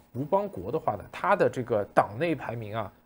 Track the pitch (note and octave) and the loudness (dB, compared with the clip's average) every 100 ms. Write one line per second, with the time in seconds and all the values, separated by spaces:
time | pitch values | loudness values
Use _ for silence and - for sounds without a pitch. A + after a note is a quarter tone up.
0 | - A#2 - C#3 G3+ C#3 F2+ D3+ - G#2 | -10 -6 0 0 0 -6 -4 -2 -2 -4
1 | - - F3+ G3 C#3 C3+ A#2 A2 G2+ - | -6 -2 2 4 4 2 0 0 2 4
2 | G2 G#2+ E3 D3 - A#2 G#2 A2 G#2+ - | 4 2 -2 -2 -4 -8 -6 -6 -6 -10